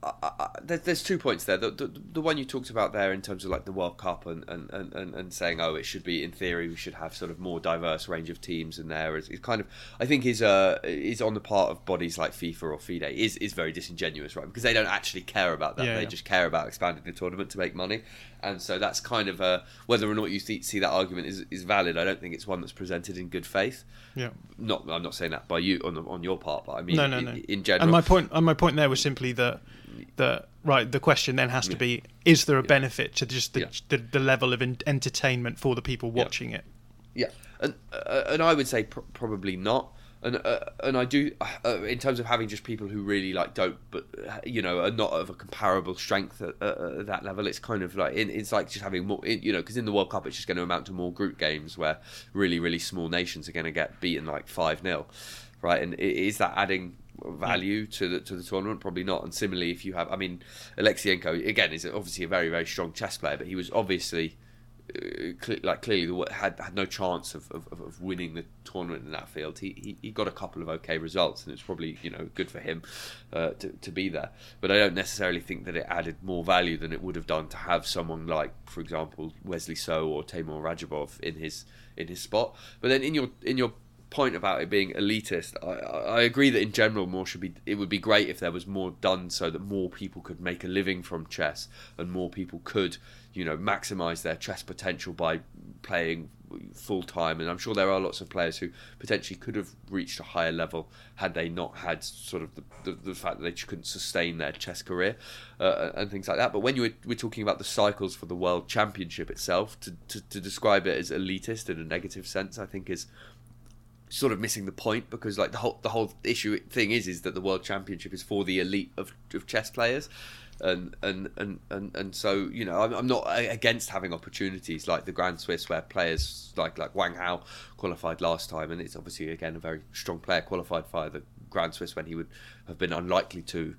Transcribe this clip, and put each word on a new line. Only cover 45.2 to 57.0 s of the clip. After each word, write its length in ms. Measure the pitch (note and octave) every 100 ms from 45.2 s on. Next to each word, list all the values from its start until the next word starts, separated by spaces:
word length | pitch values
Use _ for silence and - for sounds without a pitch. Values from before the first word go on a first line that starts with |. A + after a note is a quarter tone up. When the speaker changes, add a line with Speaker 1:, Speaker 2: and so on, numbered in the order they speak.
| F#2
Speaker 1:
a 40 |
comparable 600 | F2+ - - G#2 F#2+ F2
strength 480 | F2+ - G2 F#2+ -
at, 180 | F2+ -
at, 180 | G2+ -
at 280 | F2 C#2 G2+
that 160 | F#2+
level, 240 | G2 F#2+ G2+
it's 140 | -
kind 220 | - A2
of 120 | F2+
like, 200 | F#2+ D#2+
in, 160 | C2+ G#2+
it's 200 | G2 G#2
like 180 | G#2+ F#2
just 140 | G2+
having 240 | G2 F#2+ F#2
more, 180 | G2+
in, 160 | - F#2
you 100 | G2+
know, 100 | F#2+
'cause 140 | E2 A#2
in 80 |
the 80 | A2
World 180 | G2+ F#2+
Cup 160 | G2+ D2
it's 80 |
just 140 | C2+ -
gonna 140 | F2
amount 240 | F2 F2 C2+
to 60 |
more 200 | F#2 F2
group 260 | F2 G2 -
games 400 | D2+ D2+ D#2 E2
where 200 | D#2 D#2 - - -
really, 260 | F#2+ F#2+ E2+
really 200 | E2+ E2+
small 300 | - F2+ E2
nations 400 | E2+ F2+ - D2+
are 40 |
gonna 180 | E2 D#2+
get 300 | D#2+ D2+ -
beaten, 260 | F2+ D#2 D#2
like, 220 | D2 -
five 340 | - D#2+ D#2
nil, 240 | F2+ D#2+ C#2+ - - - - -
right? 180 | F2 E2+
And 140 | C#2
i-, 80 | -
is 360 | G2 C#2 F#2+ G#2
that 160 | F#2 -
adding 400 | G2 F#2+ F2+ -